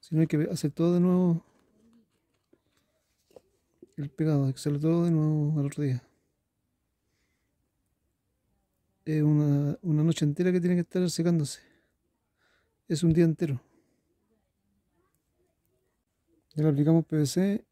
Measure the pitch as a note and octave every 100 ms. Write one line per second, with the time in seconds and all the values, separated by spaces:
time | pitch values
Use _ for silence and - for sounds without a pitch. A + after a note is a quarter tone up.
0 | - D#3 D#3+ D3+ D#3+ F3 D3+ - E3+ F3
1 | F3+ F3+ F3+ E3+ _ _ _ _ _ _
2 | _ _ _ _ _ _ _ _ _ _
3 | _ _ _ - _ _ _ _ - -
4 | C#3+ - D#3 D3 C3+ C3 D3+ C#3+ D#3 E3+
5 | E3+ D#3+ D#3 D3+ D3 D#3 C#3+ C#3+ D3 B2
6 | _ _ _ _ _ _ _ _ _ _
7 | _ _ _ _ _ _ _ _ _ _
8 | _ _ _ _ _ _ _ _ _ _
9 | - D#3 D3+ D3+ D3 C#3+ C#3+ - F3+ D3+
10 | D#3+ D#3+ D3 C#3+ F3+ F3+ F3 F3+ E3+ F3+
11 | F3+ - E3 E3+ C#3+ - _ _ _ _
12 | _ _ _ _ _ _ _ _ _ D#3
13 | E3+ D#3+ E3+ D#3 E3 B2+ _ _ _ _
14 | _ _ _ _ _ _ _ _ _ E4+
15 | F#4 _ _ _ F4+ _ _ _ _ _
16 | _ _ _ _ _ D3+ D#3 C#3+ D3 E3
17 | D#3 D#3 C#3+ - F#3+ G#3 -